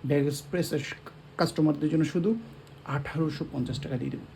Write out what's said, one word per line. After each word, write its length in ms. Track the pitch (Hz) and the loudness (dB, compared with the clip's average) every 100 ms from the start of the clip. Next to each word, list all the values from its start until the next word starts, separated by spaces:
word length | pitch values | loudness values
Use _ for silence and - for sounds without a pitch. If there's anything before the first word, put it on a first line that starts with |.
ব্যাগ 200 | 135 143 143 | 4 4 4
এক্সপ্রেসের 480 | 139 - 180 170 147 - - - - - - | 0 -4 -2 0 -2 -4 -10 -14 -18 -14 0
কাস্টমারদের 520 | 165 - 156 143 151 | 0 4 4 4 2
জন্য 160 | 160 156 | 2 2
শুধু 220 | 175 185 226 - - - - | 2 2 0 -4 -16 -20 -16
আঠারোশো 600 | - 139 139 160 156 147 - | -4 -4 -2 0 0 -2 -6
পঞ্চাশ 280 | 139 123 - | -4 -2 -4
টাকা 140 | - 127 | -4 -4
দিয়ে 140 | 135 | -4
দেবো। 120 | - - | -6 -12